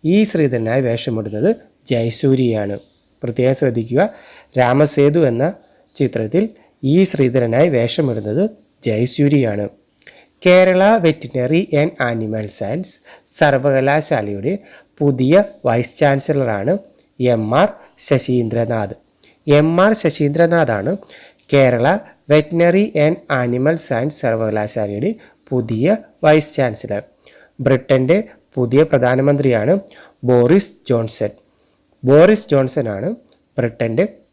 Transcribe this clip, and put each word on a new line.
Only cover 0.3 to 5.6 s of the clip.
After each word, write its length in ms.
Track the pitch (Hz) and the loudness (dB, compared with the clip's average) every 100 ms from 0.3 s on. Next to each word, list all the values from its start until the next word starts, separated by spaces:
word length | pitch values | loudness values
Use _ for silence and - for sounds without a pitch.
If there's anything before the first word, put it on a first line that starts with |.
| 170 143 120 110 127 | 0 0 -2 -2 -2
വേഷമിടുന്നത് 720 | 127 113 - 110 107 104 165 233 _ _ - | -2 -4 -4 -6 -6 -2 -2 -2 _ _ -6
ജയസൂര്യയാണ്. 880 | 120 117 - 139 131 123 110 101 101 _ _ _ _ | -4 -2 -2 0 2 0 -2 -4 -8 _ _ _ _
പ്രത്യേകം 300 | 120 117 127 | -8 -2 0
ശ്രദ്ധിക്കുക, 560 | 131 135 117 113 123 208 - - - _ 127 | 0 -2 -2 -2 -2 -2 -4 -20 -20 _ 0
രാമസേതു 720 | 123 135 147 - 143 160 147 | 2 2 2 2 2 2 0
എന്ന 260 | 117 151 - | 0 -4 -6